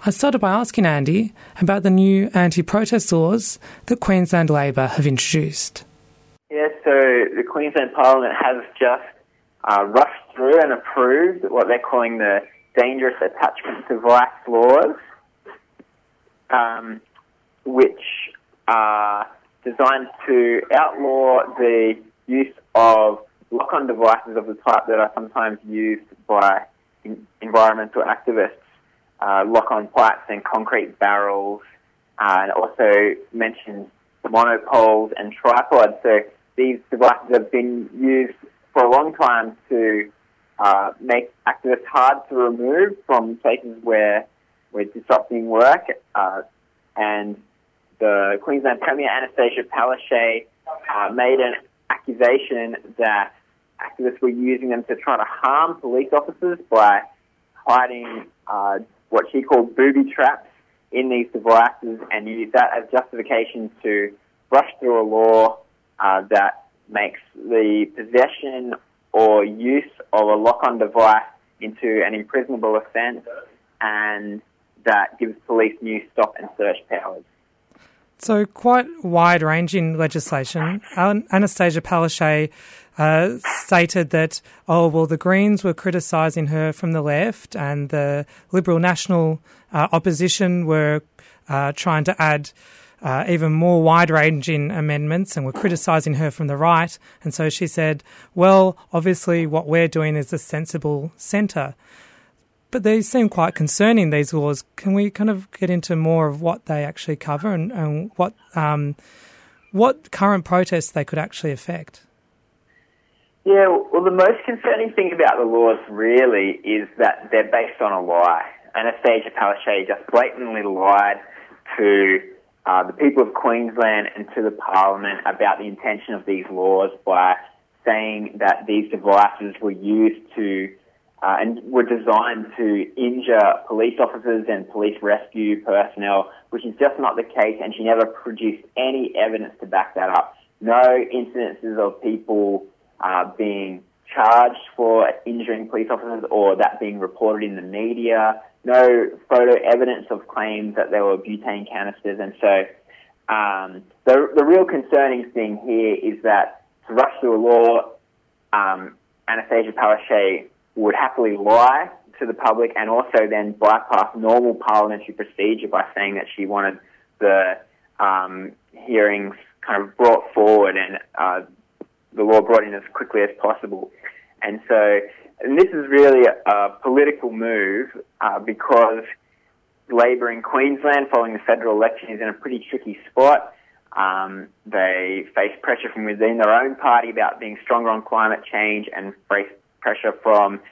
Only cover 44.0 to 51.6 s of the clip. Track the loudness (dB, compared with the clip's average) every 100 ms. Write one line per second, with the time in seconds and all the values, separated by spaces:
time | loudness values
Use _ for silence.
44 | 2 0 -4 _ _ _ _ -8 -8 -6
45 | 0 0 0 -6 0 4 6 4 0 -12
46 | _ -4 -4 -4 -12 _ _ _ _ -6
47 | -4 -4 -6 -12 _ _ _ _ _ -2
48 | 0 2 0 -2 -4 -2 -2 -2 -4 -4
49 | -2 -4 -4 -2 -2 -2 -8 -2 -2 -2
50 | -2 0 0 -2 -8 _ -16 -14 -8 -6
51 | -4 -2 0 2 0 -4